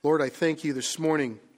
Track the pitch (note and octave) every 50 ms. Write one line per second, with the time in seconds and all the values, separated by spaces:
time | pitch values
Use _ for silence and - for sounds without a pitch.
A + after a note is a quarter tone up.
0 | _ C#3+ D#3 D#3 C#3+ C3 - - F3 E3 D#3 D#3 - D#3 C#3 C3 B2 - - -
1 | D#3+ D#3+ D#3+ D3+ C#3+ B2 A2 G#2 - - _